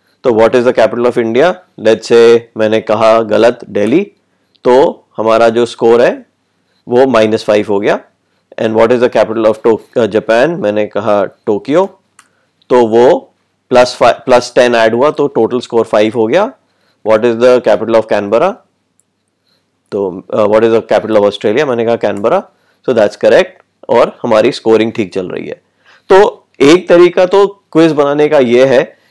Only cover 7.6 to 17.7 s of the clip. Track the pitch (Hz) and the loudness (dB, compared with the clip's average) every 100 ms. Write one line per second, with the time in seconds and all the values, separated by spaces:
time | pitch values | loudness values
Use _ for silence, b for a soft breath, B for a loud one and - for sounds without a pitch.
7.6 | 107 101 110 208 _ _ _ _ _ - | -2 -4 -2 -6 _ _ _ _ _ -8
8.6 | 113 110 113 123 120 120 107 110 110 107 | -4 0 0 2 0 0 -2 0 -2 0
9.6 | 120 107 - 127 110 104 - 113 147 165 | -2 -2 -4 -4 -2 -2 -2 0 0 -2
10.6 | 107 104 104 107 110 104 95 _ - 101 | -4 -4 -4 -6 -2 -2 -4 _ -6 -6
11.6 | 113 156 190 _ _ _ b b b _ | -2 -2 -2 _ _ _ b b b _
12.6 | - 127 117 113 127 262 - _ _ _ | -2 0 2 2 2 2 -4 _ _ _
13.6 | - 123 123 - 120 - - 123 123 - | -2 0 0 0 -2 0 0 0 0 0
14.6 | 123 117 113 117 147 151 143 127 110 123 | 0 2 0 0 -2 -2 -4 -2 -2 -4
15.6 | - 117 110 110 110 117 110 160 226 - | -6 -4 -2 0 0 -2 -2 -2 -2 -8
16.6 | _ _ _ _ 104 110 120 113 127 123 | _ _ _ _ -2 0 0 0 2 2
17.6 | 117 | 2